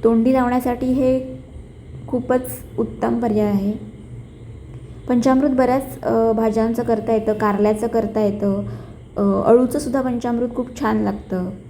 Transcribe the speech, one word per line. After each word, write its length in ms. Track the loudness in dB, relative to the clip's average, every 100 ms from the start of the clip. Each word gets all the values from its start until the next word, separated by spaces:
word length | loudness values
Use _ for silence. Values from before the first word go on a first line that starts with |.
तोंडी 280 | 4 4 4
लावण्यासाठी 540 | 4 2 2 0 -2 0
हे 500 | 2 2 2 -2 -12 -14 -16 -18 -18 -18 -16 -6
खूपच 420 | -6 0 -2 -2 -12 -12 -6
उत्तम 420 | -6 -2 -2 0
पर्याय 260 | 0 2 2
आहे. 260 | 0 0 -4 -10 -16 -16 -16 -16 -18 -18 -16 -16 -16 -16 -16 0
पंचामृत 420 | 2 4 4 4
बऱ्याच, 500 | 4 4 2 -2 -6
अ, 320 | 0 2 4
भाज्यांचं 500 | 4 2 2 0 0
करता 300 | 0 0 2
येतं, 200 | 0 2
कारल्याचं 540 | 0 2 4 2 2 0
करता 340 | 0 0 0
येतं, 420 | 0 0 0 0 -4 -10 -14 -18 -12 -2
अ, 320 | 2 2 6
अळूचंसुद्धा 540 | 6 6 0 -2 -2
पंचामृत 460 | -2 -2 -2 -2 -2 -4
खूप 240 | -6 -4
छान 160 | 0 0
लागतं. 540 | 0 -4 -6 -4 -4 -8 -14